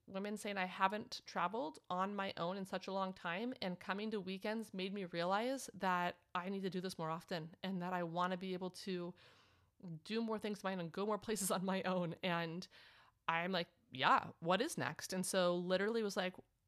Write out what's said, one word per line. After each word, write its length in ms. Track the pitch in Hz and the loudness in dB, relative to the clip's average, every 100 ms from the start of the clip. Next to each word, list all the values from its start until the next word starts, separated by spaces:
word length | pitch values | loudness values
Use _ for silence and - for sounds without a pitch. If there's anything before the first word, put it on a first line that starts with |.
| - | -10
women 300 | 190 208 208 | -6 -4 -4
saying, 200 | 208 202 | -4 -2
"I 100 | 185 | -2
haven't 560 | 180 196 214 - - - | 4 4 2 -6 -10 -6
traveled 520 | 185 175 226 302 - - | 0 0 0 -4 -6 -4
on 240 | 180 196 | 0 0
my 180 | 202 196 - | 0 -2 -2
own 200 | 170 196 | -2 -2
in 80 | |
such 220 | 190 185 190 | -2 -4 -2
a 60 | |
long 200 | 190 190 | -2 -2
time," 420 | 185 170 180 240 - | -2 -4 -2 -2 -2
and 160 | 185 180 | -4 -4
coming 320 | - 196 214 | -4 -2 -2
to 100 | 214 | -2
weekends 520 | 180 190 214 226 214 | -4 -4 -2 -4 -4
made 180 | 185 190 | -4 -4
me 120 | 202 170 | -4 -4
realize 640 | 170 175 202 247 269 - 185 | 0 2 2 2 -2 -6 -2
that 380 | 190 180 175 - _ | 2 4 2 -2 _
I 140 | 180 185 | -4 -2
need 140 | 196 | -2
to 80 | 190 | -2
do 100 | 180 | -2
this 180 | 185 180 | -2 -2
more 120 | 160 | -2
often 380 | 165 - 175 160 - | -2 -4 -4 -6 -6
and 180 | 190 185 | -2 -2
that 100 | 180 | 0
I 100 | 180 | 0
want 300 | 170 170 180 | 0 2 2
to 60 | 180 | 0
be 140 | 185 | -2
able 160 | 180 185 | -2 -4
to 440 | - 196 180 175 - - - - - _ _ 185 156 | -6 -4 -4 -4 -10 -18 -20 -20 -20 _ _ -12 -10
do 180 | - 226 | -4 -2
more 160 | 220 214 | 0 -2
things 200 | 214 202 | -2 -2
of 60 | |
my 80 | 190 | -2
own 80 | 185 | -2
and 120 | 165 | -2
go 140 | 185 208 | -2 0
more 120 | 208 | 0
places 320 | 220 202 190 | 0 0 2
<laughs> 60 | 185 | 2
on 80 | |
my 180 | 190 190 | 2 2
own. 320 | 185 185 170 - | 2 2 0 0
And 440 | 185 170 165 170 - - - - - _ - | 0 0 0 -4 -10 -16 -20 -20 -20 _ 0
I'm 240 | 165 180 | 2 2
like, 160 | 180 175 _ - | 0 -2 _ -10
"Yeah, 340 | 131 151 262 - - | 2 6 6 4 -2
what 200 | 165 190 | 4 4
is 180 | 311 - | 2 0
next?" 340 | 127 160 - | -2 -2 -4
And 120 | 185 | -2
so 320 | 185 190 175 175 | 2 4 4 4
literally 460 | 180 185 208 233 | 4 4 4 2
was 140 | 208 190 | 2 0
like, 180 | 185 - - _ | -2 -4 -16 _